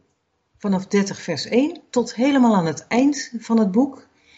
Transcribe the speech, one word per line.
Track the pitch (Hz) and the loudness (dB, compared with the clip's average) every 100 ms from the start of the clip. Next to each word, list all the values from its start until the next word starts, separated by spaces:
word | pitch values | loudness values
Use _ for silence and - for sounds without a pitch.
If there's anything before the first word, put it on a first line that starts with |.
| _ _ _ _ _ _ | _ _ _ _ _ _
vanaf | 208 185 185 | -4 -2 0
dertig | 202 196 185 | 0 0 -6
vers | - 151 - | -8 -8 -2
één | 233 302 349 _ | 0 0 -4 _
tot | 247 233 - | -4 -4 -2
helemaal | 269 277 240 202 | 2 4 4 4
aan | 165 | 0
het | 151 - | -4 -2
eind | 226 285 285 - 226 | 2 2 0 -6 -12
van | - 226 | 0 2
het | 202 | 2
boek. | 202 285 - - _ _ | 2 0 -4 -20 _ _